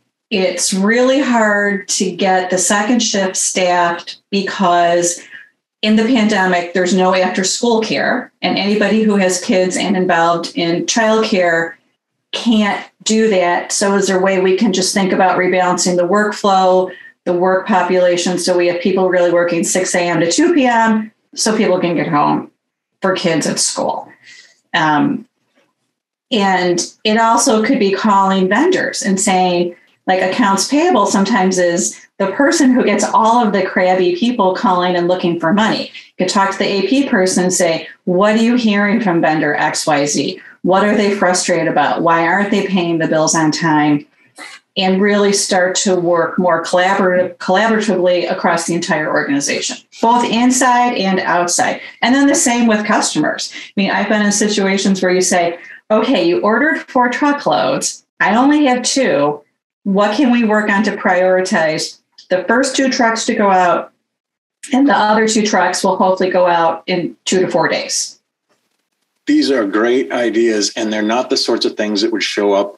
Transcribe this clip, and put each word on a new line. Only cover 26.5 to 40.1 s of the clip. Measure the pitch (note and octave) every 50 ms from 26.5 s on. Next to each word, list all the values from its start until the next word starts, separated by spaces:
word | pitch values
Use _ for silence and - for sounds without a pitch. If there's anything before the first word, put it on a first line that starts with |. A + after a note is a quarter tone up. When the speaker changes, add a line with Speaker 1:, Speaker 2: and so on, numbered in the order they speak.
| F#3 F3+ F3+ F3+ F3 F3 - - - _ -
Speaker 1:
it | G#3+ G#3+
also | A3+ A3+ A3+ A#3 B3 - C4+ A3 A3 A3
could | - C4+ -
be | G3+ F#3+ F#3+
calling | - - G#3+ G3 G3 G3 G3 G3 F#3+ F#3 F#3
vendors | G#3 A#3 D#4+ F#4 - - - - - -
and | - G3+ F#3+ F#3
saying, | - G3+ F#3 F#3 F#3 F3+ F3 F3 F3 F3 - - _ _ _ _ _
like, | F#3+ F#3 F#3
accounts | F#3 - - - A#3 G3 G3 F#3+ - -
payable | C#4 D4 E4+ F4+ C#4+ G#3+ G3+
sometimes | F#3+ - G3 G3 - A#3 F#3+ F#3 F#3+ F#3
is | F#3 F3 F3 E3+ F#3 - - - - - - _
the | - G3
person | F#3 - - C#4 E4 E4 - C#4+ B3+
who | A#3+ A3+ G3
gets | A3 G3 - -
all | - - G3 A3 A3+ A#3 B3 A#3
of | G3+
the | F#3 G3 F#3
crabby | - - G3+ F#3 F#3 F#3 F#3 F#3 F3 F3
people | F3 A#3 A#3+ B3 G#3+ F#3+ F#3 F#3
calling | - - G3 F3+ F3+ F3+ F3+ F3+
and | F3 F3 F3
looking | F#3 F#3 - E3+ E3
for | - E3 D#3+
money. | G#3 G#3 A3 G3+ D#3 - - - - - - - _
You | - F3+
could | F#3
talk | - G3+ F#3+ F#3+
to | F#3+
the | - G3+
A | - G3+ G3 G3
P | A3 C4 C#4 C4+ -
person | B3 G3 F#3 F#3 - F3+ F3+
and | F3+ F3+
say, | - F3+ E3 D#3+ D#3+ - - - - _
"What | F3+ F3+ F3+ G#3 G#3+ G#3+
are | A3+
you | A3+ A#3 A#3+
hearing | B3 A3+ G#3+ G3+ G3+ G3+ G3+ G#3 A#3
from | - F3+ E3+ E3+
vendor | E3 D#3+ D#3 D#3+ D#3 D3 D3
X | - D3+ D#3 - - -
Y | D#3+ D3 C#3+ -
Z? | -